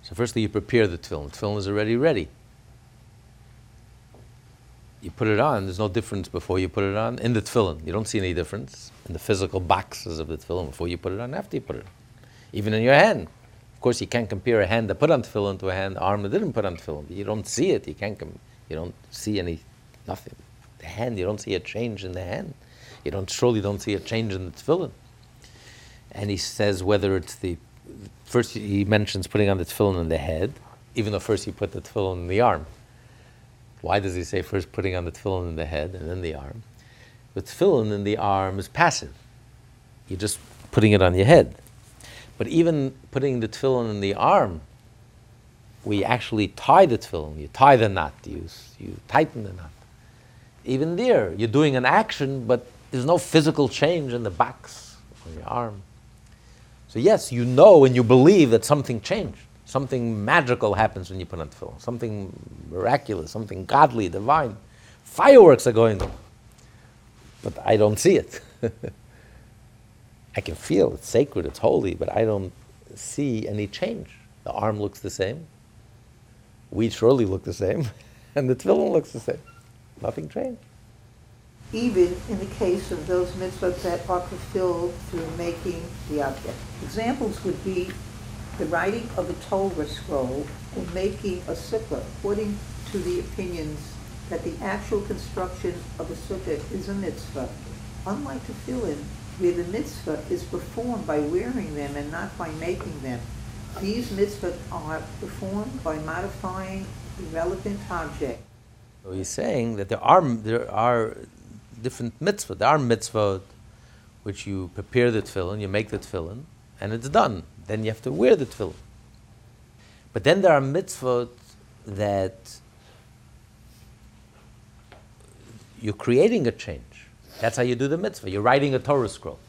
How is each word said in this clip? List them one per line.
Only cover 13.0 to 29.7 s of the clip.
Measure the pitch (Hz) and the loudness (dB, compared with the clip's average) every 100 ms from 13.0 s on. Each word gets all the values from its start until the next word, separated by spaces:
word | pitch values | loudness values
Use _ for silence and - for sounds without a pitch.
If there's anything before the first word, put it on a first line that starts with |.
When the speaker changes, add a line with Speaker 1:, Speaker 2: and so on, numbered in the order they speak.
| 202 160 78 - - - - - | 6 4 -4 -16 -20 -20 -20 -2
Speaker 1:
Of | |
course, | 127 117 | 0 0
you | - | -2
can't | 120 113 | -2 -2
compare | 101 123 113 | -4 2 4
a | 95 | 4
hand | 117 110 | 2 0
that | 98 | 2
put | 147 | 4
on | 151 | 4
tefillin | 107 107 101 95 | 2 -2 -2 -2
to | 95 | -4
a | |
hand, | 92 95 92 | -2 -4 -2
arm | 90 104 | -2 0
that | 101 | 0
didn't | 147 202 | -2 -2
put | 117 98 | -2 -4
on | 85 | -6
tefillin. | - 73 76 | -8 -10 -10
You | 92 | -10
don't | 101 107 95 | -6 -6 -6
see | - 175 | -2 0
it, | 127 - | 0 -2
you | |
can't | 76 101 98 | -8 -8 -8
com-, | 76 - - - - | -12 -16 -20 -20 -12
you | 78 | -8
don't | 85 - - | -8 -12 -20
see | - - 104 | -10 -4 -4
any, | 87 82 - - - - - | -4 -8 -12 -20 -20 -20 -12
nothing. | 90 - - - - - - | -12 -12 -20 -20 -20 -20 -20
The | 85 | -16
hand, | 107 120 107 | -8 -6 -2
you | 90 | -4
don't | 104 | -4
see | - | -4
a | 95 | -6
change | - 104 120 101 | -6 -6 -6 -6
in | 95 | -10
the | 92 | -10
hand. | 87 123 180 - - - - - 71 | -8 -8 -10 -14 -20 -20 -20 -10 -8
You | |
don't, | 80 98 | -6 -6
surely | - 123 113 | 0 2 2
don't | 98 101 | 0 -4
see | - | -4
a | 101 | -6
change | - 113 113 | -4 -4 -4
in | 95 92 | -6 -8
the | |
tefillin. | - - 165 156 - - - - - - - - - - - - | -10 -2 0 -2 -10 -20 -20 -20 -20 -20 -20 -20 -20 -20 -20 -20
And | - 104 | -8 -4
he | 98 | -2
says | - - 104 95 | -4 0 0 0
whether | 92 104 98 95 | 2 2 2 0
it's | 85 - | -4 -8
the, | 95 85 - - - - 95 - - | -8 -8 -12 -20 -20 -20 -20 -20 -2
first | 123 117 107 | 0 0 -4
he | 104 101 | -2 0
mentions | 95 104 104 98 95 | 4 2 2 -4 -4
putting | 104 101 | 0 2
on | 95 | 2
the | |
tefillin | 85 | -2